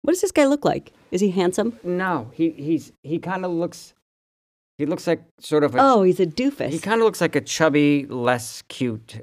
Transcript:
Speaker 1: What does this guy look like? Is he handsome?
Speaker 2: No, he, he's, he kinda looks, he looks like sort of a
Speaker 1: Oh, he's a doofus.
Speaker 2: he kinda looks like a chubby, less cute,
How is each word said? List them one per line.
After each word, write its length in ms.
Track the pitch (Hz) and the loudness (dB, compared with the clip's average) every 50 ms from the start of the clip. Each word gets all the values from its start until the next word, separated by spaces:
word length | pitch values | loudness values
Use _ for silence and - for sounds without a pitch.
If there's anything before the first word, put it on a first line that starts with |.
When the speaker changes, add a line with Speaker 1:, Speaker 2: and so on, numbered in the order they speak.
Speaker 1:
What 100 | - - | -2 0
does 80 | 349 370 | 0 0
this 100 | 415 359 | 0 0
guy 140 | - 320 285 | 2 4 4
look 200 | 269 294 285 - | 4 2 2 0
like? 280 | 160 - 139 - - _ _ _ - | 0 -2 -2 -6 -12 _ _ _ -6
Is 100 | - 180 | -2 0
he 100 | 202 202 | 0 0
handsome? 480 | 175 196 180 180 180 - 208 233 233 - | 2 2 0 0 0 0 -2 -4 -4 -8
Speaker 2:
No, 480 | - 175 180 180 190 185 175 139 110 123 | -6 -6 -4 -2 -2 -2 -4 -4 -6 -8
he, 180 | - - 165 165 | -4 -2 -2 -2
he's, 420 | 160 - 143 151 165 143 - - _ _ | -2 -4 -4 -2 -2 -4 -4 -8 _ _
he 160 | - 139 160 170 | -10 -8 -6 -6
kinda 300 | 170 170 190 190 185 180 | -6 -6 -6 -6 -4 -4
looks, 440 | 175 165 175 170 - - - - _ _ _ _ _ _ _ _ _ _ _ _ _ _ _ _ _ - | -4 -4 -4 -6 -8 -12 -20 -20 _ _ _ _ _ _ _ _ _ _ _ _ _ _ _ _ _ -6
he 80 | 147 | -4
looks 220 | 143 175 - - 175 | -4 -4 -4 -2 -2
like 160 | 165 160 - _ _ _ | -2 -2 -4 _ _ _
sort 240 | - - 151 151 147 | -6 0 2 2 2
of 100 | 135 113 | 2 4
a 40 | 254 | 4
Speaker 1:
Oh, 220 | 269 269 254 214 190 | 4 6 6 6 4
he's 160 | 185 180 - | 4 4 2
a 60 | 190 | 0
doofus. 420 | 165 151 - 254 277 277 - - - | -2 -2 -2 -2 -2 -2 -4 -4 -4
Speaker 2:
he 80 | 147 160 | -4 -4
kinda 260 | - 196 220 226 226 | -2 -2 0 2 2
looks 160 | 214 185 - | 2 2 0
like 140 | 175 165 - | -2 0 0
a 60 | 147 | -2
chubby, 680 | 117 - - - 160 156 139 147 147 147 147 143 135 | -4 -4 0 2 2 4 4 4 4 4 4 2 0
less 560 | - 117 127 120 123 127 120 113 - - - - - | -4 -6 -2 0 0 0 0 -2 -8 -14 -16 -18 -12
cute, 520 | - - 131 120 113 110 113 - - 110 | -6 -4 -4 -4 -4 -6 -12 -14 -18 -16